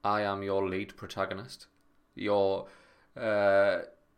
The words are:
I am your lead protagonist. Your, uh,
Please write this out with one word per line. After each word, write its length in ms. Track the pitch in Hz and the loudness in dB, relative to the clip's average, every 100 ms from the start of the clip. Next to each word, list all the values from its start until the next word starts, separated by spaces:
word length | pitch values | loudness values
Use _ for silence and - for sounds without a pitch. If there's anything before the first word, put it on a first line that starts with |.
I 160 | 104 104 | -2 0
am 220 | 101 98 | 0 -2
your 260 | 98 98 95 | -2 -2 0
lead 260 | 92 98 | -4 -6
protagonist. 760 | - 98 - 95 95 127 - - _ _ _ _ | -12 -14 -6 -6 -6 -12 -18 -20 _ _ _ _
Your, 520 | - 104 101 98 95 - - - _ _ - | -8 0 2 2 0 -6 -18 -20 _ _ -6
uh, 640 | 110 104 101 98 101 90 - - _ | -2 2 4 6 4 2 -4 -16 _